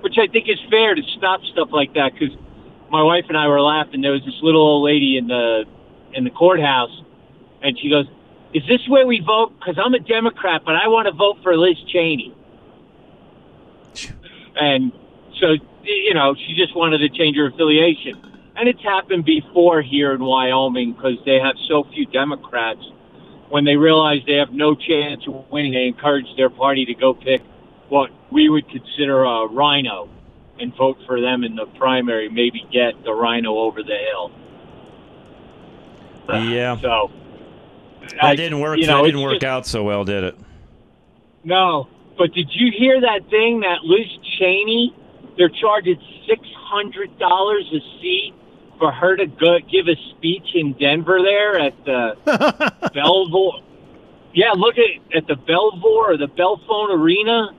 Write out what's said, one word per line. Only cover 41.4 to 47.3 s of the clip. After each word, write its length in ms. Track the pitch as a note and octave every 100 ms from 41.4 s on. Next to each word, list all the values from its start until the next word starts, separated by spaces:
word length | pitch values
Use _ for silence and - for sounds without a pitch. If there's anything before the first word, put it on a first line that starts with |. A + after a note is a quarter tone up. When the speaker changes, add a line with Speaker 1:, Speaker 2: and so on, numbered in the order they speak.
Speaker 1:
No. 440 | D#3+ F#3 F#3 D#3+ B2+ _ - -
But 140 | F3
did 160 | F3 D#3+
you 200 | - A#3+ G3+
hear 240 | B3+ C4
that 300 | B3 G#3 D#3+
thing 300 | G#3+ A3+ A#3
that 240 | G3 F3
Liz 220 | D#3+ F#3+ A3 - - -
Cheney, 540 | F#3 F#3+ G#3 A3+ A#3+ - - - - -
they're 120 | F3
charging 500 | - A3 G#3 F3 F3 - - -
six 160 | A3 -
hundred 600 | - - G3+ G3+ - G3 -
dollars 460 | F3+